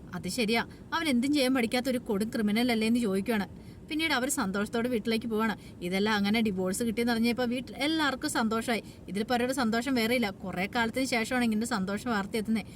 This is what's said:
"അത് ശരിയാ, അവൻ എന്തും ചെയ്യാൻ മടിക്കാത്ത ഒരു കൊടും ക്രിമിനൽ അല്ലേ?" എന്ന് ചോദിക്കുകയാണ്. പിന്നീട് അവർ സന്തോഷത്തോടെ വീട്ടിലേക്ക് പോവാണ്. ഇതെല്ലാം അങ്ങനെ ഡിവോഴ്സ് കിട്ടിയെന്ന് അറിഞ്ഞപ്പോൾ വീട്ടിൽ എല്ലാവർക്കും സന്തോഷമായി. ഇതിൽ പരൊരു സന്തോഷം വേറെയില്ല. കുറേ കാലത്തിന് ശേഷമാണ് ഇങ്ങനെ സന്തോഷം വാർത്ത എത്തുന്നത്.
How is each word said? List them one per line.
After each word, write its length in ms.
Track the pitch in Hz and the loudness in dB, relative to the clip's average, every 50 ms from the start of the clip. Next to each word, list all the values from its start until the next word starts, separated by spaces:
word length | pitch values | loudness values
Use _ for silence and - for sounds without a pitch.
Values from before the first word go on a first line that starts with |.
| - - - | -14 -12 -10
"അത് 120 | 180 160 180 | -8 -6 -4
ശരിയാ, 380 | - - 226 202 233 233 202 - - - - - 294 | -2 0 0 2 2 0 0 -2 -8 -14 -10 -6 -4
അവൻ 140 | 320 330 320 | -2 0 2
എന്തും 260 | 262 240 233 277 294 | 2 2 2 2 4
ചെയ്യാൻ 200 | 294 254 254 262 | 4 4 4 4
മടിക്കാത്ത 360 | 262 233 214 - 247 240 269 | 2 2 2 0 0 0 0
ഒരു 80 | 240 247 | -2 -2
കൊടും 320 | - - 220 190 214 220 | -2 -2 -2 0 0 -2
ക്രിമിനൽ 420 | - 254 214 208 202 226 240 254 | -2 0 0 2 2 2 2 2
അല്ലേ?" 160 | 233 220 220 226 | 2 2 2 2
എന്ന് 120 | 233 247 | 2 2
ചോദിക്കുകയാണ്. 480 | 240 202 190 196 196 247 226 208 190 - - - - - - - - - | 2 2 0 0 0 0 0 0 -2 -4 -8 -12 -16 -16 -16 -18 -10 -6
പിന്നീട് 240 | 330 302 320 320 294 | -2 -2 0 2 2
അവർ 160 | 247 240 285 | 2 2 0
സന്തോഷത്തോടെ 600 | 277 277 233 190 185 202 202 220 - 233 233 247 | 0 0 0 0 0 0 -2 0 0 0 0 0
വീട്ടിലേക്ക് 380 | 254 220 208 240 220 226 214 240 | 0 0 0 0 0 0 0 0
പോവാണ്. 300 | 220 214 226 226 190 - - - - - | 0 0 2 0 0 -2 -8 -14 -12 -8
ഇതെല്ലാം 340 | 175 175 180 190 202 220 220 | -6 -2 0 2 2 2 2
അങ്ങനെ 260 | 202 202 202 214 233 | 2 2 2 2 2
ഡിവോഴ്സ് 420 | 226 220 190 185 190 185 - - 247 | 2 2 0 0 0 0 0 0 -2
കിട്ടിയെന്ന് 300 | 233 208 233 240 240 240 | 0 0 0 0 2 2
അറിഞ്ഞപ്പോൾ 320 | 226 226 240 233 233 254 | 2 2 2 2 2 0
വീട്ടിൽ 300 | 240 240 262 247 - 202 | 0 0 -2 -4 -8 -6
എല്ലാവർക്കും 540 | - 262 302 320 320 311 277 262 254 - 302 | -4 -2 0 2 2 2 0 0 0 -4 -2
സന്തോഷമായി. 540 | - 294 233 220 220 226 220 - 233 202 - - - - - - | 0 0 2 2 0 0 0 0 -2 -2 -4 -6 -14 -16 -12 -6
ഇതിൽ 160 | 180 196 220 | -4 -4 0
പരൊരു 300 | 220 254 233 240 254 269 | 0 2 2 2 0 0
സന്തോഷം 420 | 277 247 220 214 226 240 277 269 | 0 0 2 2 0 0 2 2
വേറെയില്ല. 340 | 240 220 220 247 262 233 202 | 2 2 2 2 2 2 0
കുറേ 400 | 190 - - 190 175 175 185 202 - | -2 -6 -8 -6 -4 -2 -4 0 0
കാലത്തിന് 300 | 240 226 226 - 247 269 | 0 0 2 0 0 0
ശേഷമാണ് 380 | 247 262 233 226 226 254 247 240 | 0 0 0 0 0 0 2 2
ഇങ്ങനെ 220 | 233 214 208 226 | 2 2 0 0
സന്തോഷം 440 | 233 254 202 190 185 196 202 - 254 | 0 0 -2 0 -2 -2 -2 -2 -2
വാർത്ത 260 | 233 202 196 202 - 226 | 0 0 -2 -2 -2 -2
എത്തുന്നത്. 280 | 208 214 220 220 - - - | 0 0 0 0 -2 -4 -10